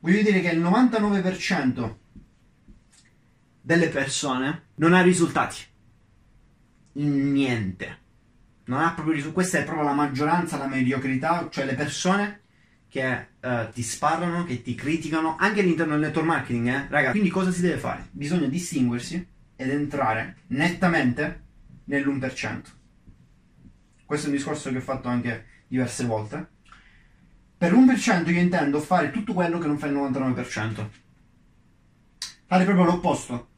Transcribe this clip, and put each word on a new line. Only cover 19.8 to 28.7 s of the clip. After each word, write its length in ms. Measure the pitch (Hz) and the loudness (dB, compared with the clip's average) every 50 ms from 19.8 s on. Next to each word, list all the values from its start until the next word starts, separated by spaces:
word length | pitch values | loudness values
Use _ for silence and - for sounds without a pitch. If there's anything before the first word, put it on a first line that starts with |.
| 147 - - 143 131 131 131 - - 92 - - _ - | -2 -2 -2 0 0 0 0 -2 -4 -8 -12 -18 _ -6
nettamente 960 | 123 135 160 180 175 - 190 175 170 156 135 123 120 - 151 - - - - - _ - - - - - - | -2 0 0 0 0 2 0 2 2 4 2 2 0 0 -4 -6 -6 -10 -18 -20 _ -20 -20 -20 -20 -20 -10
nell'uno 340 | - 143 139 139 139 139 131 | -4 -4 -2 0 0 -2 -2
per 160 | 131 131 - | -4 -6 -6
cento. 360 | - - 110 - - - - - - _ _ _ _ _ - - _ - _ _ _ _ _ _ - - - - _ _ _ _ _ _ | -6 -8 -8 -8 -10 -12 -16 -20 -20 _ _ _ _ _ -20 -20 _ -20 _ _ _ _ _ _ -20 -20 -20 -20 _ _ _ _ _ _
Questo 220 | _ 147 147 147 | _ -4 -4 -2
è 40 | 147 | 0
un 60 | 139 | -2
discorso 340 | 139 - 160 151 147 - 139 | -2 -2 -4 -6 -6 -4 -4
che 60 | 127 | -4
ho 60 | 131 | -4
fatto 260 | 127 - 131 123 - 123 | -4 -4 -6 -6 -2 -2
anche 380 | 123 120 - 120 113 110 - - - _ _ | -2 0 0 -2 -6 -6 -10 -18 -20 _ _
diverse 380 | _ - 127 127 120 - - 123 | _ -2 -2 -2 -2 -2 -4 -2
volte. 480 | 120 110 107 107 107 - 165 180 - _ _ _ _ - - _ - _ - _ _ _ _ _ _ _ _ _ _ _ _ 175 | -2 -2 -2 -4 -6 -8 -10 -10 -12 _ _ _ _ -20 -20 _ -20 _ -20 _ _ _ _ _ _ _ _ _ _ _ _ 0
Per 80 | 170 | 4
un 140 | 185 240 262 | 8 8 8
per 120 | 254 254 202 | 8 8 4
cento 300 | - 233 202 175 165 170 | 2 2 2 2 2 2
io 140 | 175 175 | 2 4
intendo 360 | 180 175 180 175 151 143 | 4 4 4 2 2 2